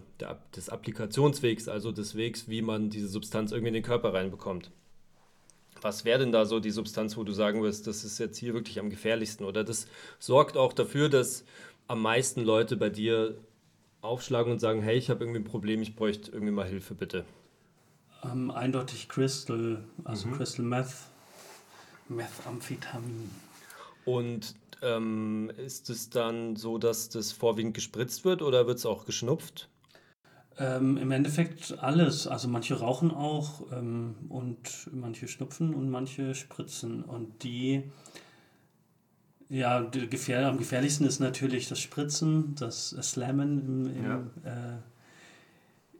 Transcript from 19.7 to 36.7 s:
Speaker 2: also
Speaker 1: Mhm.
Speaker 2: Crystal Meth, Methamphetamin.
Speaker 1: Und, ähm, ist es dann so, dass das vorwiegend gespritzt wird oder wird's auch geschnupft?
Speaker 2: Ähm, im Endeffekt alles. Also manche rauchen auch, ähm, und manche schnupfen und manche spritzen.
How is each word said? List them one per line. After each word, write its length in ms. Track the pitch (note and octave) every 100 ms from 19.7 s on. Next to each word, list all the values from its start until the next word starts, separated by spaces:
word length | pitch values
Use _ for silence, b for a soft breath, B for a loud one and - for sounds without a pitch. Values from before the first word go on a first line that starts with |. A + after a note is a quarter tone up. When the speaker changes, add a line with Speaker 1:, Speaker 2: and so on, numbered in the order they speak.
| G#2+ A2 -
Speaker 2:
also 220 | - G#2+ A2
Speaker 1:
Mhm. 40 |
Speaker 2:
Crystal 320 | C#3 B2+ -
Meth, 300 | A#2+ B2 C3+ - - - - B B B B B B B -
Methamphetamin. 1200 | A#2 A2 - B2 A#2+ - B2 - A#2+ A#2+ A2+ G#2 - - B B B B B
Speaker 1:
Und, 500 | - B2 A#2+ A2+ - - - -
ähm, 680 | B2+ A2+ A2+ A2 A2 G#2+ A2 A#2
ist 340 | C3+ - -
es 200 | A#2+ -
dann 460 | B2 A2+ A#2 A#2 A2
so, 220 | A2+ A2+
dass 300 | A#2 A2 -
das 240 | A2+ G2+
vorwiegend 420 | - A#2 G#2+ A2
gespritzt 500 | G#2+ - G#2+ B2 -
wird 180 | F#3 F3
oder 240 | D3 B2+ A#2+
wird's 200 | B2 A2+
auch 180 | G2
geschnupft? 640 | - - A#2 E3 - - - _ _ b b b b b b -
Speaker 2:
Ähm, 380 | C3 C3 C3 C#3
im 140 | C3
Endeffekt 680 | C3+ C#3+ E3+ E3+ - - -
alles. 460 | C3 D#3+ D3 - -
Also 220 | B2 B2
manche 320 | A#2 - B2+
rauchen 300 | A#2 C3+ E3+
auch, 580 | D3+ D3 D3+ D3+ - -
ähm, 420 | B2 A#2 A#2 A#2 G#2+ -
und 600 | B2+ B2 A#2 - - E3
manche 360 | C3+ A#2+ A2+ B2
schnupfen 460 | - C#3+ - D#3+
und 140 | C#3 C3+
manche 440 | B2+ C3 - C3+
spritzen. 680 | C3 - - -